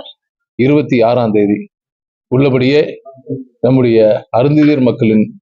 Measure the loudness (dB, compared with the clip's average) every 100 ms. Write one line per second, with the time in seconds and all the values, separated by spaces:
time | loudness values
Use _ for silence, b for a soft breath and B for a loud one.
0 | -12 -20 _ _ _ -4 0 0 0 0
1 | 0 0 0 0 0 -2 -6 _ _ _
2 | _ _ _ -2 0 0 0 0 -2 -8
3 | -20 -20 -14 -14 -14 _ 0 2 2 2
4 | 2 0 -4 -2 0 2 2 2 0 0
5 | 0 0 -2 -8